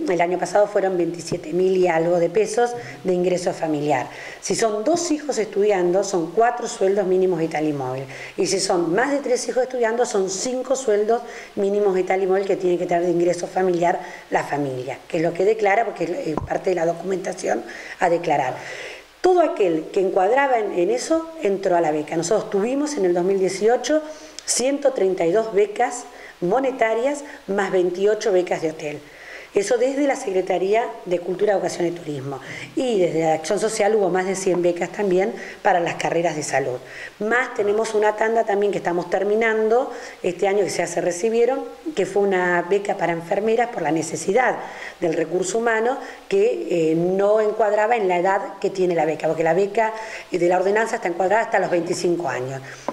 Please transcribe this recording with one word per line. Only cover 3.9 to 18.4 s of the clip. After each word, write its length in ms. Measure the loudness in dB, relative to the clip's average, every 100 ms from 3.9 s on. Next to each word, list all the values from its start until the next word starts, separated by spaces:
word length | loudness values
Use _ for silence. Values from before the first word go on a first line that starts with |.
| 0 -2 -10 -16 -8
Si 140 | -4 0
son 260 | 0 0
dos 280 | 0 0 0
hijos 260 | -2 -2 -4
estudiando, 640 | -2 2 2 4 2 2
son 280 | 0 -2 0
cuatro 360 | 2 2 2 -4
sueldos 400 | 0 2 2 2
mínimos 320 | 2 2 2
vital 300 | -2 0 -2
y 60 |
móvil. 300 | -2 -4 -6 -8 -12 -8 -4
Y 80 | -2
si 120 | 0
son 360 | 0 2 2
más 160 | 2 2
de 80 | 0
tres 280 | 0 -2 0
hijos 180 | 0
estudiando, 420 | 0 0 0 2 0
son 240 | 0 -2
cinco 440 | -2 -4 -4 -2
sueldos 460 | 0 2 2 2 0 -2 -14 -8
mínimos 400 | -2 0 2 2
vital 280 | 2 2 0
y 40 | 2
móvil 200 | 2 2
que 100 | 0
tiene 220 | 0 0
que 80 | 0
tener 180 | 0
de 60 | 2
ingreso 360 | 2 2 0 -4
familiar 540 | 0 0 2 2 0 -6 -14 -4
la 120 | -4
familia, 560 | -2 -4 -2 -4 -8 -10 -6
que 120 | -2
es 40 |
lo 120 | 0
que 100 | 2
declara, 400 | 0 2 2 2
porque 200 | 0 -4
es 300 | -4 -4 -4 -4 -4
parte 220 | -2 0
de 60 | 0
la 100 | 0
documentación 760 | -2 -4 -4 -4 -6 -4 -4 -6 -14 -14 -2
a 100 | 2
declarar. 460 | 2 2 0